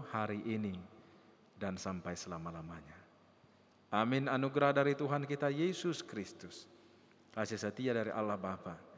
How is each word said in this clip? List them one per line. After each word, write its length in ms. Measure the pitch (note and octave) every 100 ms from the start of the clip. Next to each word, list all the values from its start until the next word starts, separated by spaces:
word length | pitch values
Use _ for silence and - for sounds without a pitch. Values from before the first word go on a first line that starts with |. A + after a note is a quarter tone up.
| C#3+
hari 240 | A2 G#2+ G#2 A2+
ini 320 | A2 G#2 F2+ F2+ - - - - - - -
dan 160 | G2+
sampai 400 | F#2 G2 F#2 F2+
selama-lamanya. 800 | F2 - E2+ E2 E2 D#2+ D#2+ D2 - - - - - - - - - -
Amin. 400 | G#2 A2+ C3 C#3
Anugerah 400 | C3 C3+ C#3 C#3+
dari 240 | C#3 C#3+
Tuhan 320 | C#3 C#3+ C#3+ C#3
kita 240 | C#3+ C#3+
Yesus 480 | C#3+ F3 F3+ F#3 D3
Kristus, 720 | - G#2+ F#2+ - F2 - - - - - - - -
kasih 240 | A2 G#2+ G#2+
setia 320 | G#2 G#2 B2+
dari 240 | A#2 G#2+
Allah 240 | A2 G#2+ G2+
Bapa, 400 | F#2+ F#2+ F#2 E2 -